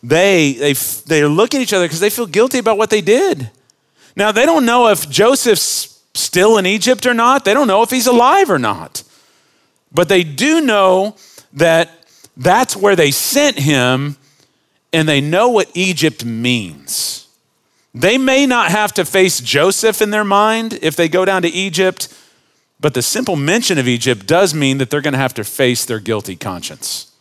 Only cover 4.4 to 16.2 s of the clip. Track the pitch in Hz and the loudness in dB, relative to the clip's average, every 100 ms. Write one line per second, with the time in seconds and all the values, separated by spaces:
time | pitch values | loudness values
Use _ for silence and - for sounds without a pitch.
4.4 | 277 330 240 240 240 196 151 135 220 269 | 2 4 4 4 4 2 -2 2 2 4
5.4 | - 208 - - - _ _ - - 180 | 2 0 0 -6 -8 _ _ -8 -4 2
6.4 | 202 220 185 208 185 254 254 233 240 269 | 4 4 2 -2 0 0 0 0 2 2
7.4 | - 262 269 196 233 254 240 240 247 381 | 2 2 2 2 2 0 2 4 4 4
8.4 | 370 170 117 90 82 - - _ _ _ | 2 0 -2 -4 -10 -16 -18 _ _ _
9.4 | _ _ _ _ _ 143 170 190 170 139 | _ _ _ _ _ -2 2 2 0 -2
10.4 | 269 320 285 208 190 185 202 - - - | 0 0 0 2 4 2 0 -8 -20 -20
11.4 | _ 135 165 165 160 _ _ _ - - | _ 0 2 2 0 _ _ _ -20 -4
12.4 | 135 202 254 208 202 190 147 127 - 269 | 2 2 0 0 2 4 2 0 -2 0
13.4 | 294 254 143 143 123 131 143 139 _ _ | 0 0 0 2 2 0 -4 -10 _ _
14.4 | _ _ _ _ _ 165 156 143 143 175 | _ _ _ _ _ -2 0 0 0 0
15.4 | 240 226 180 170 190 165 160 - | 2 2 -2 -2 -4 0 -2 -2